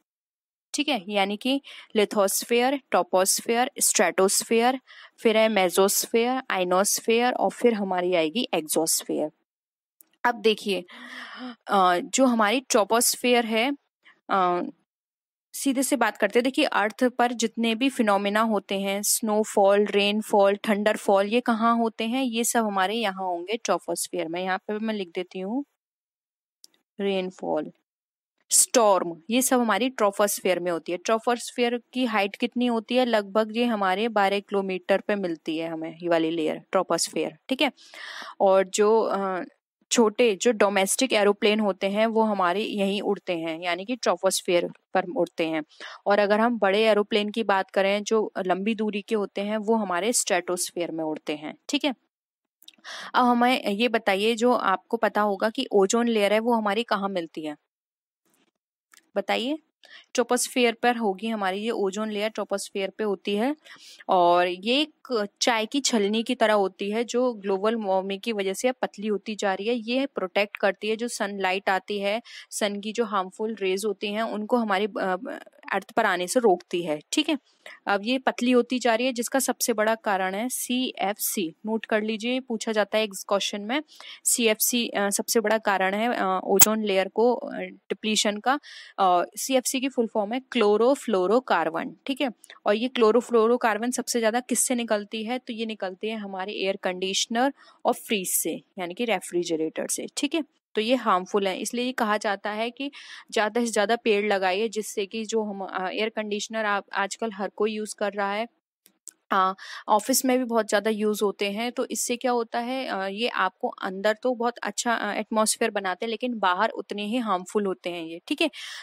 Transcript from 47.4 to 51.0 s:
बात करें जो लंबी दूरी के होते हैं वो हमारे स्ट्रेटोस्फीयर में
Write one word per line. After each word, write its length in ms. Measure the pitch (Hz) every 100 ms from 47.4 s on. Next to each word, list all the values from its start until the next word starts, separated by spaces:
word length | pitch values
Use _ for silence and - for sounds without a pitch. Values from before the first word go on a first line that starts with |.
बात 280 | 208 190 190
करें 320 | 202 196 208
जो 300 | 202 220 202 -
लंबी 380 | 180 185 202 220
दूरी 260 | 214 202
के 140 | - 220
होते 260 | 190 196
हैं 160 | 202 214
वो 180 | 208 226
हमारे 380 | 190 175 214
स्ट्रेटोस्फीयर 800 | 240 - 180 175 175 - 175 165
में 120 | 160